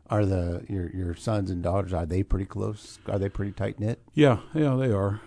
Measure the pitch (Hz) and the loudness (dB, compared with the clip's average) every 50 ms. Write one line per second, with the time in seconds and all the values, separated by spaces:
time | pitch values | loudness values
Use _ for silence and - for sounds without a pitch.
0 | _ - 113 107 104 95 98 92 87 87 87 87 - - 104 95 87 82 - 92 | _ -2 2 2 4 4 2 2 2 0 -2 -4 -4 -4 -4 -4 -4 -4 -4 -4
1 | 92 87 85 - - 120 110 104 98 92 92 87 85 87 87 101 95 87 92 82 | -4 -4 -4 -4 -2 -2 0 0 0 0 -2 -2 0 0 0 0 0 0 -2 -2
2 | 85 78 87 92 98 - - 95 98 - - 98 101 104 107 104 - - - - | -2 0 0 0 2 2 0 0 -2 -4 -4 -4 -4 -4 -4 -8 -12 -18 -20 -14
3 | - - 101 101 98 98 - - 98 101 98 - 101 107 104 - 104 107 120 - | -6 -4 -2 0 0 -2 -2 -2 -4 -4 -4 -4 -4 -4 -4 -2 -2 -2 -4 -4
4 | - - - 151 151 139 120 98 - - - 156 151 143 131 131 131 127 107 98 | -8 -4 4 6 6 6 6 4 0 -4 -2 0 2 2 2 2 2 2 2 2
5 | 98 101 101 104 - | 2 0 -2 -4 -8